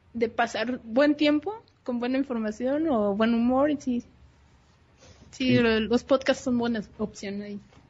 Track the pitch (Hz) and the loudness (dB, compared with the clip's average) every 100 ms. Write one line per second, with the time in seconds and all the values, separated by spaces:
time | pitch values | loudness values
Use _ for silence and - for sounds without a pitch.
0 | _ 233 226 233 233 220 233 - 226 233 | _ -4 -2 0 -2 -2 -4 -6 -2 2
1 | 294 294 294 302 381 453 - _ - 240 | 4 4 2 2 -2 -10 -16 _ -8 -4
2 | 247 262 269 233 214 214 254 294 320 233 | -2 -2 -2 -4 -4 -4 -2 0 0 2
3 | 208 202 226 233 240 262 302 277 262 240 | 0 2 2 2 2 2 2 0 -4 -6
4 | - - - _ _ _ _ _ _ _ | -8 -20 -20 _ _ _ _ _ _ _
5 | - - - - 254 247 233 220 208 240 | -20 -20 -20 -4 2 4 4 2 2 -2
6 | - 262 269 262 262 240 233 220 214 - | 2 0 2 -2 -2 -2 -2 -4 -6 -8
7 | 208 - 202 202 147 101 - - | -8 -8 -10 -10 -10 -14 -16 -20